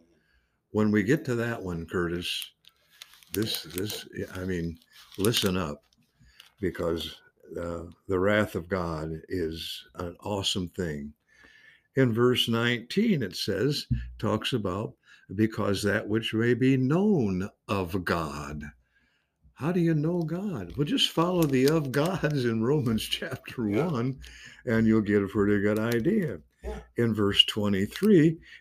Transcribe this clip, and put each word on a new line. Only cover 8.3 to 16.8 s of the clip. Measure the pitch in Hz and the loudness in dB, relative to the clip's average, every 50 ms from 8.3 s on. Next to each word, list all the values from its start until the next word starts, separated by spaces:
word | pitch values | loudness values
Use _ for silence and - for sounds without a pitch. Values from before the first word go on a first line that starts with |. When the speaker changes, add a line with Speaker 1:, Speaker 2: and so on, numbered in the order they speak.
| 104 107 107 101 - | 4 4 2 0 -2
Speaker 1:
of | 101 85 87 | -6 -6 -4
God | 98 92 87 85 82 78 78 80 80 80 - - | -4 -4 -2 -2 -4 -4 -6 -6 -8 -8 -8 -8
is | - 92 85 80 80 82 82 - - - - - - | -6 -4 -4 -4 -6 -8 -10 -12 -12 -14 -16 -16 -12
an | - 90 87 87 - - | -10 -10 -10 -10 -10 -8
awesome | 98 104 98 95 - - 107 92 85 | -6 -4 -4 -2 -2 -2 -4 -4 -6
thing. | - - 92 82 76 73 71 73 - _ _ _ _ _ - - - - - - - _ _ _ - | -6 -6 -6 -4 -4 -6 -8 -12 -14 _ _ _ _ _ -20 -20 -20 -20 -20 -20 -20 _ _ _ 0
In | 135 135 123 110 | 2 2 2 4
verse | 113 120 123 123 113 - - | 4 4 4 4 2 2 0
nineteen, | 117 117 117 120 120 117 117 - - 190 220 240 202 147 113 | 0 2 2 0 0 -2 -4 -4 0 0 2 2 2 2 0
it | 92 90 | -4 -6
says, | - - - 98 90 110 139 147 - - - - - - - - - | -6 -4 -2 -2 0 0 0 0 -2 -2 -4 -4 -4 -4 -8 -10 -4
talks | - 107 104 110 - - - | -2 0 0 0 0 -2 -2
about, | 120 104 98 90 98 113 131 - _ _ _ - - _ - 95 | -2 -2 -2 -4 -4 -4 -6 -10 _ _ _ -20 -20 _ -6 0
"Because | 95 110 110 - - 104 101 101 92 98 | 2 2 2 2 0 -2 -2 0 0 0
that | 101 98 107 - | 0 0 0 0
which | 101 104 113 110 - - | 0 -2 -2 -2 -2 -2
may | 110 113 120 123 | 0 2 2 2
be | 113 131 131 135 | 4 4 4 4
known | 131 | 4